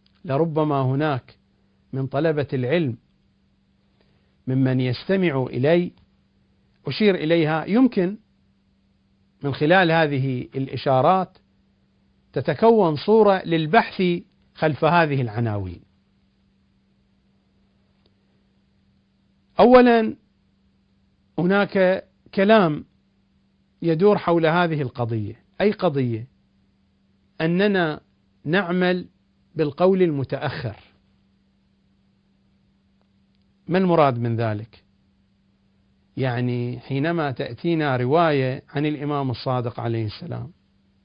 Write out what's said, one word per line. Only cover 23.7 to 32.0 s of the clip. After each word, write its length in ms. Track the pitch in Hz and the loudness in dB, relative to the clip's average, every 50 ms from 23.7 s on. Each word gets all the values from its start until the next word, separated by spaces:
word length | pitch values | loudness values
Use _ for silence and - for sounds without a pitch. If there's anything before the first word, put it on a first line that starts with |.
| _ _ | _ _
يدور 360 | 170 165 160 156 196 208 202 175 | -2 -2 0 2 4 4 2 2
حول 280 | - 175 170 170 165 | 0 0 0 2 2
هذه 360 | 156 165 175 175 165 160 147 | 2 2 2 0 0 -2 -4
القضية، 540 | 143 120 - - 120 110 117 110 104 101 107 - _ _ _ - | -6 -6 -6 -6 -6 -4 -4 -4 -6 -8 -10 -16 _ _ _ -2
أي 100 | 185 214 | -2 -2
قضية؟ 560 | 202 - 190 175 139 139 127 120 113 110 120 - _ _ _ _ _ _ _ _ _ _ _ _ _ _ _ _ _ _ _ _ _ - | 0 0 -2 -2 -2 -2 -2 -2 -4 -6 -10 -14 _ _ _ _ _ _ _ _ _ _ _ _ _ _ _ _ _ _ _ _ _ -6
أننا 600 | 160 165 170 180 202 208 196 185 170 156 151 - - _ _ _ _ _ _ _ - | -4 -2 0 0 0 0 0 0 0 -2 -4 -6 -12 _ _ _ _ _ _ _ -6
نعمل 600 | 139 160 196 185 170 180 180 180 180 185 180 175 - _ _ _ _ _ _ _ _ - | -2 -2 -2 -2 -2 -2 0 0 0 0 -2 -6 -10 _ _ _ _ _ _ _ _ -6
بالقول 460 | 160 160 147 135 - 180 190 196 185 | -4 -4 -4 -2 0 2 2 2 2
المتأخر. 760 | 185 170 147 139 131 - 139 135 147 131 - - - 110 101 - - _ _ _ _ _ _ _ _ _ _ _ _ _ _ _ _ _ _ _ _ _ _ _ | 2 0 0 -2 -4 -4 -6 -6 -6 -6 -8 -8 -10 -10 -10 -12 -18 _ _ _ _ _ _ _ _ _ _ _ _ _ _ _ _ _ _ _ _ _ _ _